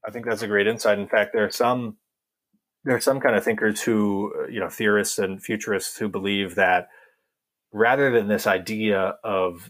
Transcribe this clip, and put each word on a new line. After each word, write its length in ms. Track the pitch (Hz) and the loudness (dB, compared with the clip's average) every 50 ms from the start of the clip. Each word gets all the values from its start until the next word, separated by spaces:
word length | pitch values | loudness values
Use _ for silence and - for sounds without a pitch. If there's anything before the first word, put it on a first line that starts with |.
| - | -14
I 60 | 110 | -12
think 140 | 107 120 113 | -10 -8 -6
that's 180 | 120 113 104 113 | -4 -4 -4 -2
a 40 | 101 | 0
great 200 | 104 101 101 104 | 2 2 2 2
insight. 300 | 113 110 - 113 104 101 | 0 2 2 2 2 2
In 100 | 101 - | 0 0
fact, 260 | - 110 104 - - | 2 2 2 2 2
there 100 | 113 107 | 0 0
are 80 | 98 | 0
some, 460 | - - 123 120 123 127 120 113 107 _ _ _ _ _ _ _ _ _ _ _ _ _ _ _ _ _ - | 0 0 2 2 2 0 -4 -8 -10 _ _ _ _ _ _ _ _ _ _ _ _ _ _ _ _ _ -2
there 100 | 143 123 | -2 0
are 60 | 117 | 0
some 180 | - - 135 139 | 2 0 0 2
kind 160 | - 135 113 | 2 2 2
of 80 | 101 - | 2 2
thinkers 380 | 117 113 107 113 107 104 - | 0 0 0 0 0 0 0
who, 520 | - - 113 107 104 104 101 98 104 101 - - | 0 0 2 2 2 0 0 -2 -4 -4 -6 -6
uh, 80 | 67 64 | -8 -6
you 140 | - 107 | -6 -6
know, 80 | 92 82 | -6 -6
theorists 500 | - - 110 104 104 104 98 - - - | -4 -2 0 2 2 2 0 0 -2 -2
and 240 | 101 95 95 95 - | -2 -4 -4 -6 -8
futurists 540 | - 113 104 - - 104 95 - - - - | -6 -6 -6 -4 -4 -4 -4 -4 -6 -8 -6
who 100 | 110 104 | -6 -6
believe 480 | 92 104 95 101 101 98 98 92 82 | -4 -4 -4 -2 -2 -2 -2 -2 0
that 320 | 101 95 90 92 90 87 - - - - _ _ _ _ _ _ _ _ _ _ _ _ _ - | 2 2 4 4 2 0 -4 -14 -20 -20 _ _ _ _ _ _ _ _ _ _ _ _ _ 0
rather 380 | 104 113 120 127 139 139 135 | 2 4 4 4 4 4 4
than 180 | 120 117 107 101 | 4 2 2 2
this 180 | 104 95 - 107 | 0 0 2 0
idea 720 | 98 92 90 98 110 110 110 107 101 95 95 92 - - - | 0 0 -2 -4 -6 -2 0 0 2 2 0 -2 -4 -6 -6
of 440 | 107 101 95 92 90 87 85 95 | -4 -2 0 0 -2 -2 -6 -14